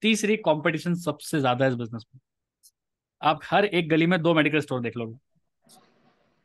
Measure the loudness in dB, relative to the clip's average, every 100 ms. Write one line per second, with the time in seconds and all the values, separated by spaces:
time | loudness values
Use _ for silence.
0 | 0 0 0 0 0 0 0 -2 -2 -4
1 | -4 -6 -4 -2 0 2 0 0 -6 -12
2 | -16 -20 _ _ _ _ -20 _ _ _
3 | _ _ 0 0 0 2 2 0 2 2
4 | 2 2 2 2 2 0 -2 -4 -6 -6
5 | -10 -12 _ _ _ _ _ -20 _ _
6 | _ _ _ _